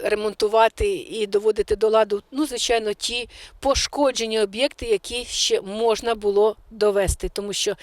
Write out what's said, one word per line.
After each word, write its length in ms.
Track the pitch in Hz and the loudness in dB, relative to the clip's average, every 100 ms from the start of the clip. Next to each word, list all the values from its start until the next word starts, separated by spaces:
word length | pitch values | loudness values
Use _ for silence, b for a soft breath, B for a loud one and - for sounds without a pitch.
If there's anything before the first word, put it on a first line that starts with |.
ремонтувати 920 | - 208 214 196 214 220 220 - 208 | -2 0 -2 -2 2 4 4 2 -2
і 320 | 185 - 208 208 | -4 -6 -6 0
доводити 500 | 202 214 214 202 202 | 0 2 0 0 0
до 120 | 220 | 4
ладу, 340 | 220 214 202 - | 4 2 -2 -6
ну, 160 | 262 302 | -4 -4
звичайно, 460 | 240 - 233 214 | -2 0 0 -2
ті 360 | 208 - 240 233 B B B | -6 -6 -6 -8 B B B
пошкоджені 800 | 269 269 - - 285 254 226 220 | 0 0 0 0 0 0 -2 0
об'єкти, 460 | 202 208 277 - 240 | -2 0 -2 -2 -2
які 380 | 202 - 240 | -2 -2 -8
ще 360 | 240 - - 220 | -6 -2 0 0
можна 540 | 190 208 233 214 233 | -2 -2 0 0 0
було 420 | 226 208 202 214 202 - | -2 0 4 2 0 -8
довести, 580 | 220 208 202 180 - 185 | 0 2 2 0 -2 -6
тому 240 | - 202 | -6 -6
що 220 | 190 - 196 | -4 -4 -4